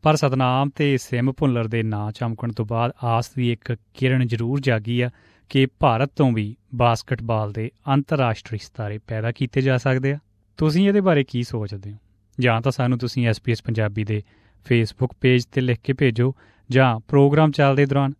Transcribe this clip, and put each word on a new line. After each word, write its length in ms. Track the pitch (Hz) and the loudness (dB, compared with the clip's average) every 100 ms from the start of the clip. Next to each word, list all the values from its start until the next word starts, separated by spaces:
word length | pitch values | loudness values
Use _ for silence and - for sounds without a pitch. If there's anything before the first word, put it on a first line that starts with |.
ਪਰ 140 | 156 156 | 2 2
ਸਤਨਾਮ 540 | 147 131 127 127 139 | 0 0 0 2 -2
ਤੇ 260 | - 143 135 | 0 0 0
ਸਿਮ 360 | - 123 127 | -2 -2 -2
ਭੁੱਲਰ 340 | 135 147 120 113 | 0 0 0 -2
ਦੇ 160 | 117 | -2
ਨਾਂ 300 | 110 107 104 | -2 -4 -6
ਚਮਕਣ 400 | 107 117 113 117 | -6 -6 -6 -8
ਤੋਂ 120 | 107 | -6
ਬਾਅਦ 280 | 107 117 120 - | -4 -2 -4 -4
ਆਸ 260 | 120 113 113 - | -2 -2 -2 -4
ਦੀ 160 | 120 | -2
ਇੱਕ 240 | 117 - 120 _ | -2 -6 -10 _
ਕਿਰਨ 320 | - 131 131 123 | -4 0 0 0
ਜ਼ਰੂਰ 340 | 113 117 139 | -2 -2 -2
ਜਾਗੀ 400 | 135 113 107 120 | 0 -2 -2 -2
ਆ 100 | 123 - _ _ _ | -2 -6 _ _ _
ਕਿ 180 | 139 131 _ | 0 0 _
ਭਾਰਤ 300 | 147 113 139 - | 0 2 -2 0
ਤੋਂ 160 | 139 | 0
ਵੀ 240 | 113 104 113 _ | 0 -4 -8 _
ਬਾਸਕਟਬਾਲ 800 | 123 120 113 - 123 113 110 107 | 0 0 0 -2 -6 -4 -4 -4
ਦੇ 180 | 104 110 _ - | -6 -10 _ -2
ਅੰਤਰਰਾਸ਼ਟਰੀ 720 | 139 139 151 123 110 - 113 | 0 0 0 0 -2 -6 -12
ਸਿਤਾਰੇ 400 | - - 104 107 | -12 -12 -10 -10
ਪੈਦਾ 340 | - 113 113 | -8 -6 -6
ਕੀਤੇ 280 | 120 131 - | -4 -4 0
ਜਾ 180 | 131 127 | 0 0
ਸਕਦੇ 340 | 135 131 135 | 0 0 0
ਆ। 60 | 143 _ _ _ _ | -4 _ _ _ _
ਤੁਸੀਂ 320 | 156 156 196 | 0 2 4
ਇਹਦੇ 120 | 202 | 4
ਬਾਰੇ 240 | 190 156 | 4 2
ਕੀ 180 | 131 123 | 0 -4
ਸੋਚਦੇ 500 | 120 120 104 101 98 | -4 -6 -8 -10 -14
ਹੋ? 40 | 107 _ _ _ - | -16 _ _ _ -2
ਜਾਂ 200 | 123 113 | 0 2
ਤਾਂ 120 | 120 | 0
ਸਾਨੂੰ 260 | - 123 127 | 0 -2 0
ਤੁਸੀਂ 280 | 120 - 120 | -4 -2 -2
ਐਸ 120 | 110 | -2
ਬੀ 80 | - | -2
ਐਸ 100 | 113 | -4
ਪੰਜਾਬੀ 420 | - 113 107 104 | -2 -2 -2 -2
ਦੇ 180 | 104 107 104 _ _ _ - | -4 -4 -6 _ _ _ 0
Facebook 500 | 120 113 - 127 - | 2 2 -2 -6 0
ਪੇਜ 240 | 131 127 | 2 2
'ਤੇ 160 | 120 - | 2 -4
ਲਿਖ 200 | 127 120 | -2 -2
ਕੇ 80 | - | -2
ਭੇਜੋ, 420 | 135 135 113 123 135 _ _ _ | 0 0 2 -2 -2 _ _ _
ਜਾਂ 300 | 127 131 113 | 4 4 2
ਪ੍ਰੋਗਰਾਮ 500 | - 143 139 143 156 | 0 4 6 6 4
ਚੱਲਦੇ 360 | 139 139 135 139 | 4 2 4 2
ਦੌਰਾਨ 260 | 135 139 139 | 2 -2 -4